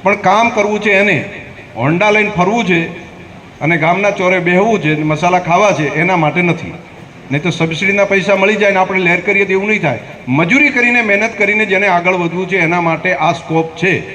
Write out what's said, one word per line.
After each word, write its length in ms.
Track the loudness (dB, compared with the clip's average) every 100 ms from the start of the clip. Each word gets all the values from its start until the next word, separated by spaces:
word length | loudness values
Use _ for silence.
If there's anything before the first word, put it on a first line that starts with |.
પણ 120 | 0 0
કામ 360 | 2 2 2
કરવું 280 | 0 -2 0
છે 120 | 2
એને, 260 | 2 2 0 -4 -12 -16 -20 -16 -4
હોન્ડા 360 | 0 2 2
લઈને 180 | 2 0
ફરવું 360 | 0 0 0 0
છે 140 | 0 -2 -8 -16 -20 -20 -20 -20 -6
અને 160 | -2 0
ગામના 340 | 2 2 0
ચોરે 280 | 0 0 0
બેહવું 400 | 2 2 2 2
છે, 160 | 0 0
મસાલા 360 | 0 0 2 0
ખાવા 340 | 2 2 2
છે, 140 | 2 -2 0
એના 220 | 0 2
માટે 240 | 2 2
નથી. 320 | 0 -2 -6 -14 -18 -20 -20 -20 -6
નહીં 100 | -4
તો 100 | -2
સબસિડીના 540 | -2 -2 -2 -2 0 2
પૈસા 300 | 2 2 2
મળી 200 | 2 2
જાય 160 | 2
ને 80 | 2
આપણે 240 | 0 0
લહેર 180 | 0 0
કરીએ 240 | 0 0 2
તો 60 |
એવું 160 | 0 0
નહીં 140 | 0
થાય. 180 | 0 -4 -10 -16 -2
મજૂરી 420 | 0 2 2 2
કરીને, 320 | 2 2 2
મહેનત 320 | 2 0 0 -2
કરીને 280 | -2 0 0
જેને 220 | 0 2
આગળ 280 | 2 0 0
વધવું 320 | -2 -4 -4
છે 100 | 0
એના 240 | 0 0
માટે 280 | 0 -2 -2
આ 200 | 0 0
સ્કોપ 420 | -2 -2 -2 -2 -2
છે. 180 | -2 -2 -4